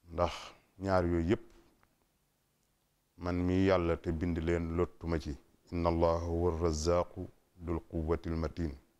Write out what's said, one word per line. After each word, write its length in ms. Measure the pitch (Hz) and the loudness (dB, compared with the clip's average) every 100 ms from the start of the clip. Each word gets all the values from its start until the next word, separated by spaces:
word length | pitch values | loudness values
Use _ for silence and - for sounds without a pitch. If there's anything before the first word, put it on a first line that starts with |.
| 85 | -8
Ndax 240 | 82 87 - - - _ - | -2 0 -2 -14 -20 _ -8
ñaar 260 | 98 92 | 0 2
yooyu 240 | 87 87 85 | 4 2 2
yépp, 140 | 113 - - _ _ _ _ _ _ _ _ _ _ _ _ _ _ _ - | 0 -2 -20 _ _ _ _ _ _ _ _ _ _ _ _ _ _ _ -8
man 160 | 87 90 | -4 0
mi 200 | 90 92 95 | 2 4 4
Yàlla 300 | 92 85 80 | 4 2 0
te 140 | 92 | -2
bind 260 | 80 87 85 | -2 -2 0
leen, 380 | 80 85 82 82 | 0 0 -2 -2
lottuma 420 | 87 - 82 82 | -2 -4 -4 -2
ci. 180 | 73 69 _ _ _ | -4 -10 _ _ _
"Inna 160 | 87 85 | 0 2
Allaha 380 | 85 85 82 85 | 4 2 2 -2
huwa 320 | 85 87 82 | 0 0 0
razzaqu 680 | 87 78 78 87 87 - 92 _ _ _ | -2 0 2 2 0 -8 -14 _ _ _
dul 240 | 82 82 - | -6 -6 -4
quwwatil 480 | 85 80 82 82 80 | -6 -2 -2 -2 -2
matin." 360 | 80 - 80 67 _ | -4 -4 -6 -6 _